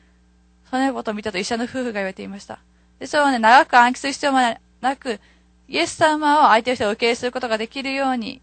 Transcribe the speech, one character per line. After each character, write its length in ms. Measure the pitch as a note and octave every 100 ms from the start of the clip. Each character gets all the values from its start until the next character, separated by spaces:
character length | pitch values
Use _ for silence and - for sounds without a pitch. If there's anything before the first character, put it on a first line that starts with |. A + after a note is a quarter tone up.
| _ _ _ _ _ _ -
そ 60 | B3+
の 80 |
よ 60 | C4+
う 40 |
な 0 |
こ 100 | A#3+
と 80 | A#3
を 20 | G#3
見 80 |
た 80 | G#3+
と 80 | F3+
医 40 |
者 140 | G#3+ A3+
の 60 |
夫 40 | A#3+
婦 180 | C4 B3
が 80 |
言 100 | G#3
わ 40 | F#3+
れ 60 |
て 80 | G3
い 60 | G3
ま 120 | G3
し 60 | -
た。 140 | F#3 _ _ _ -
で、 80 | C4
そ 100 | D4+
れ 60 |
を 80 | C#4+
ね、 80 | B3
長 260 | A3 C4 D#4+
く 120 | B3+
暗 160 | A#3+
記 60 | B3+
す 80 | C#4
る 60 |
必 120 | C4+ D4
要 40 |
も 80 | C4 A#3+ - _ _
な 160 | B3 C#4
く、 240 | C4 G3+ _ _ _ _ _
イ 100 | C#4+
エ 80 | E4
ス 80 | -
様 500 | D#4 D4+ D4 D4+ B3
を 40 |
相 140 | G#3+
手 80 | B3
の 40 | B3
人 120 | G#3+
を 40 |
受 80 | G#3
け 60 | A#3
入 20 |
れ 60 | A#3
す 100 | B3
る 60 |
こ 80 | B3+
と 100 | B3
が 80 | A3
で 100 | A3+
き 140 | C#4
る 120 | C4
よ 180 | C4+ C4+
う 40 | B3+
に 260 | G3+ -